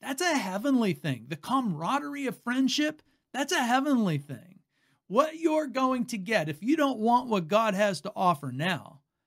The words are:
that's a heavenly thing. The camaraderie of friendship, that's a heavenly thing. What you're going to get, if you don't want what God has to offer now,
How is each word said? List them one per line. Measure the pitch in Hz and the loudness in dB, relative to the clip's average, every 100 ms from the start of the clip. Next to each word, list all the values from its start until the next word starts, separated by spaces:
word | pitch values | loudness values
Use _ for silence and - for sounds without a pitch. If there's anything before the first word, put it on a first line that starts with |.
that's | 240 269 | -8 -2
a | 349 285 | 0 0
heavenly | 190 190 277 262 214 | -2 -2 2 2 2
thing. | 151 156 120 120 | 0 -2 -4 -6
The | 160 | -10
camaraderie | - 262 240 151 170 269 294 285 269 | -2 -2 0 -2 -2 -4 -4 -6 -6
of | - | -6
friendship, | 240 254 262 - 302 302 _ _ _ | -4 0 2 2 -2 -4 _ _ _
that's | 240 285 | -6 -2
a | 349 | 0
heavenly | 240 262 294 254 202 147 | 2 2 4 2 2 0
thing. | 143 117 - - _ _ _ _ - | -4 -14 -16 -20 _ _ _ _ -2
What | 202 311 320 | 2 2 2
you're | 320 311 294 | 0 0 0
going | 262 262 254 233 | -2 0 0 -4
to | 226 | -6
get, | 180 214 156 | 0 0 0
if | 147 | -4
you | 214 311 | -2 2
don't | 277 233 | 2 2
want | 220 240 254 | 2 2 2
what | 208 156 | -2 2
God | 202 226 | 2 2
has | 190 208 170 | 2 0 0
to | - - | -8 0
offer | 185 156 135 | 2 2 -2
now, | 127 175 156 104 - _ _ | -4 -2 -4 -6 -20 _ _